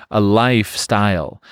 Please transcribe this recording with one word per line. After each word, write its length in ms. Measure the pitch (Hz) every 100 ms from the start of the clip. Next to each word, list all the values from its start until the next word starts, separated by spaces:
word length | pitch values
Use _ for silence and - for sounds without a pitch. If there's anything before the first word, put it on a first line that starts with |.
| -
a 120 | 110
lifestyle 1200 | 101 107 123 120 101 - - 104 104 90 73 - -